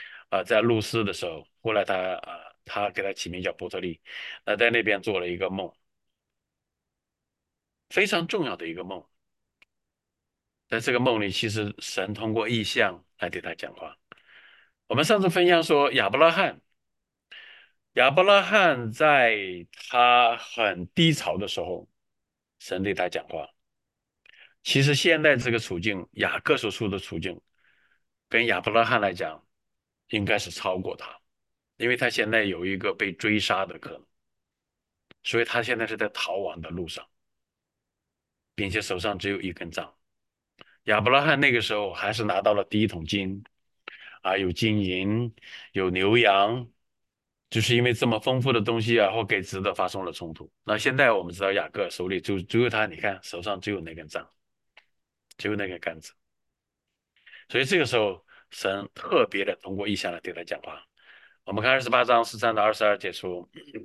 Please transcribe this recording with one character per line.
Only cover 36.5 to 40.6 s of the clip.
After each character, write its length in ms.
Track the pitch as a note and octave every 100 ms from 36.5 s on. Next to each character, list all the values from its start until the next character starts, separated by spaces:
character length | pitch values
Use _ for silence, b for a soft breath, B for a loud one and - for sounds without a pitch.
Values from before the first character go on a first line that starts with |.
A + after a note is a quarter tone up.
| E2
的 80 | E2
路 180 | E2+ E2
上， 180 | - - _ _ _ _ _ _ _ _ _ _ _ _ _ _ -
并 140 | G2
且 120 | G#2+
手 160 | - F#2
上 220 | G#2 F#2+
只 100 | G2
有 120 | G2+
一 100 | F#2+
根 180 | E2 E2+
杖。 240 | E2 E2 _ _ _ _ _ _ _